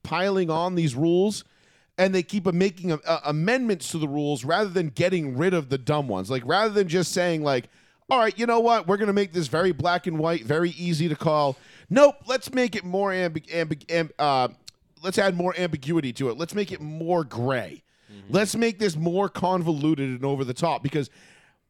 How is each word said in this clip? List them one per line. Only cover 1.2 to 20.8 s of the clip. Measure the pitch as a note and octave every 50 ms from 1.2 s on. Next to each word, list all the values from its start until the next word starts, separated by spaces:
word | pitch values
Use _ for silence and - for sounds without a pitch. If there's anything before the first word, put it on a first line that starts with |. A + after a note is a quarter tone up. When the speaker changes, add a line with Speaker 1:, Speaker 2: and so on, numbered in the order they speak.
| G3 G#3+ G#3 - - _ _ _ _ _ _ _ _ _ _
Speaker 1:
and | - F#3 F#3+ F#3+
they | F#3 F3
keep | - G3 G#3 E3+
a-, | F#3+ E3+
making | F3 F#3+ G3+ E3+ F#3 F3 F3+ D#3
a-, | D3 -
a-, | E3 E3 D3 -
amendments | D3 D3 D#3 E3 G#3+ B3 C4 B3 A3+ G3 E3 - -
to | -
the | D#3+ D3+
rules | C#3 C#3 D3 D3 D3 D3 A#2 A#2+
rather | D3 E3 G3 G#3+ G3
than | E3+ F#3 E3 D3
getting | - - E3+ F#3 F#3 F3 D3+ C3+ B2
rid | C3 E3+ F#3+ F#3
of | E3 C#3 A#2+
the | C#3
dumb | C3+ A#2+ D3+ D3+ D3+ C#3+
ones. | B2 G2 F#2 F#2 G2+
Like, | C3 B2+ A#2
rather | B2+ E3+ G3 A3 A3 G3+
than | G#3 G3 D#3+
just | D#3+ F#3 E3 - -
saying, | F#3 F3+ F3 E3 D#3 D3
like, | C#3+ C3+ B2+ - - _ _ _ _ _ _ _ -
"All | C4 B3
right, | A3 G#3+ -
you | G#3+ A#3
know | A#3 A#3 A#3
what? | A#3 A#3 A#3 G#3+ E3
We're | E3+ G3+
gonna | G3+ A3 G#3 G3
make | G3+ G3+ F3
this | D#3+ F3+ D#3
very | A#2 D#3 D#3+ F#3+ F#3
black | D#3+ C3+ D3 F3 F3 F3 -
and | F3+ D#3+ D#3
white, | D#3 E3 E3+ D3 A2+
very | A2+ D3 E3 F3 F3
easy | C#3+ D3+ F3 F3 E3 D3 E3+
to | D#3+ D3+
call." | - - D#3+ D#3 D3+ D3 C#3 C3 - - - - - - -
Nope, | E3+ C4+ D4 C#4+ C4+ - -
let's | A3 B3+ B3 - - B3+
make | B3+ B3 G#3 G3
it | G3 F3
more | F3+ F3+ G3 G3+ G3
ambi-, | F#3 F#3 F3+ E3+ D#3 D#3+ - -
ambi-, | D#3 E3+ D#3+ D3+ D#3 D3 -
amb-, | - E3 E3 E3 C#3+ - -
uh, | D3 C#3+ C3+ B2+ B2 B2 - _ - - - _ _ _ _ _
let's | D#3+ F#3+ F3+
add | A3 G3 G3 F3+
more | F3 F3 F#3 E3+
ambiguity | E3+ F3+ E3 D#3 C#3+ C3 D3 E3+ E3 C#3 B2+
to | A#2 - C3+ B2
it. | A2
Let's | C#3 E3 - F#3+
make | G#3 G3+ - F#3
it | D3
more | D3+ D3+ D#3 D#3+ E3 E3 F3+ E3+ D3+
gray. | A2 - A#2 A#2+ C3+ C3 A#2+ G2 E2+ - - _ _ _ _ _ -
Speaker 2:
Mm-hmm. | - - C#3 G2+ C3+
Speaker 1:
Let's | G3 G#3+ G3 -
make | A3+ A#3 A#3 G3 F#3+
this | G#3+ F#3+ D#3
more | D3+ E3 E3+ F3 F#3+ G3+ F#3
convoluted | - - F#3 F3+ F#3 F3+ E3 E3+ D#3+ C#3 C#3+ D#3 D#3+ C#3 C#3 C3
and | B2+ B2 C3
over | C#3 C#3 C3+ C3+
the | A#2+ B2
top, | - E3+ E3 C#3 A2